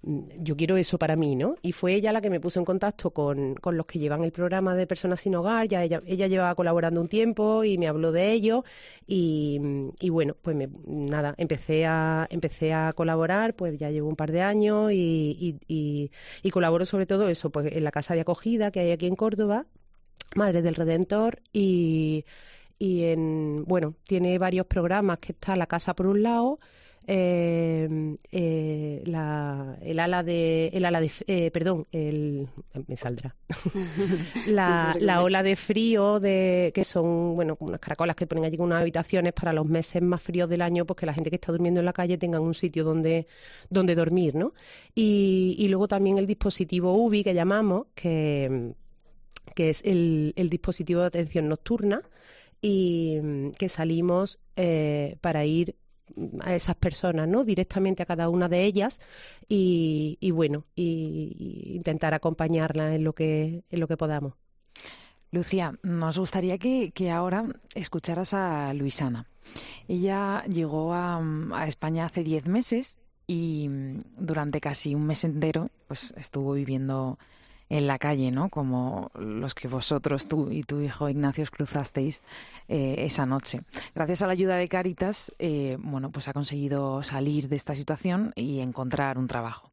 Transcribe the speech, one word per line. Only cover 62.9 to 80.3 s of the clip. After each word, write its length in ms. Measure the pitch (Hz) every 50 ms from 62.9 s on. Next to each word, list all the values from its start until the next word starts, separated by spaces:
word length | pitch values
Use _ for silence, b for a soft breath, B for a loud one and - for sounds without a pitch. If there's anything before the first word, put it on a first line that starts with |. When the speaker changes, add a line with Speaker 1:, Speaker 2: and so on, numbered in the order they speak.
| 160
Speaker 1:
en 100 | 160 156
lo 100 | 160 156
que, 500 | - 160 156 156 156 156 160 165 170 - _
en 100 | - 170
lo 80 | 165 147
que 80 | 160
podamos. 380 | - 165 151 151 147 143 139 - _ _ _ _ _ _ B B B B B B B B B B B B _
Speaker 2:
Lucía, 480 | - 175 170 - 190 190 175 156 - -
nos 360 | - 185 175 170 165 160 156 175
gustaría 400 | 190 - - 190 180 185 180 180
que, 320 | 175 254 262 262 226 170
que 200 | - - 185 175
ahora 360 | 170 170 175 185 180 202 226 233 - - _ - -
escucharas 600 | - 175 - - 165 - - 170 170 185 - -
a 380 | 196 190 180 160 147 143 139 139
Luisana. 540 | 143 139 139 - - 147 131 120 113 120 - - B B B B B B B B B B -
Ella 560 | 175 180 180 196 196 196 202 196 196 214 -
llegó 480 | - 185 170 160 151 147 156 156 165
a, 300 | 175 175 180 175 175 165 160 156 156 156 160 160 82
a 120 | 95 156
España 380 | 156 147 - - 156 160 165 165
hace 180 | 170 - 180
diez 240 | 170 156 160 156 135
meses 520 | 170 185 226 247 - 233 233 269 - - _ _ _ _ _ _
y, 420 | - 175 165 170 165 160 151 147 143
mm, 300 | 139 139 135 135 131 110 - - - -
durante 420 | 190 160 160 156 147 147 143 151
casi 340 | - 147 143 - - 151 143
un 120 | 147 151
mes 180 | 151 151 - -
entero, 460 | 165 147 151 156 160 156 160 165 - _ _ _ _
pues, 240 | 143 - - - - -
estuvo 340 | 143 - - 139 139 139
viviendo 640 | 139 143 139 131 135 131 135 135 135 135 131 131 - b b b b b b b b b b b
en 160 | 156 151 143
la 120 | 139 139 131
calle, 320 | - 147 151 139 131 127
¿no? 200 | 123 135 160 196
Como 600 | - 151 143 131 127 123 127 127 - 98 92 - _
los 400 | - 95 107 107 110 139 135 -
que 140 | - - 127
vosotros, 600 | 127 131 - - 156 139 - 151 143 135 -
tú 220 | -